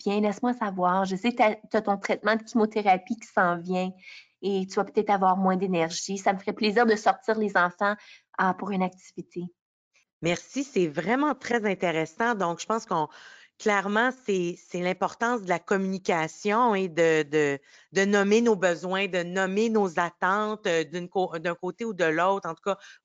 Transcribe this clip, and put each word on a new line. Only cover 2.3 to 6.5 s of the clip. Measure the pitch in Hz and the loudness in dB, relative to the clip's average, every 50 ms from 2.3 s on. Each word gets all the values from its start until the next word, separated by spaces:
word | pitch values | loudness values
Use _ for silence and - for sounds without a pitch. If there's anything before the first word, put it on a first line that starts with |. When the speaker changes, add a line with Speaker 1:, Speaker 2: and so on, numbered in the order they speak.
| 220 | 0
Speaker 1:
de | 220 220 | 0 -2
chimiothérapie | - - 233 214 214 - 220 202 202 185 185 - - 226 | -2 0 2 2 2 0 0 2 2 2 2 0 -4 -8
qui | - - | -8 -10
s'en | - - 220 185 175 175 | -4 0 2 2 2 2
vient | 170 170 180 185 185 185 190 190 - - - - - - _ _ _ | 0 -2 -4 -2 -2 -2 -4 -6 -12 -18 -20 -20 -20 -20 _ _ _
et | 175 196 196 190 190 | -4 -2 -2 -2 -2
tu | 190 - | -2 -2
vas | 208 196 | -2 -2
peut-être | 196 - 214 208 214 | -2 0 -2 0 2
avoir | 202 190 190 185 185 | 2 2 4 2 2
moins | 190 190 185 185 | 4 2 2 2
d'énergie. | 185 196 185 185 165 160 165 175 - - - 196 | 2 0 0 0 0 0 -2 -4 -6 -8 -8 -6
Ça | 196 - 202 190 | -4 -2 -2 -2
me | 190 | -2
ferait | - 220 | -4 -6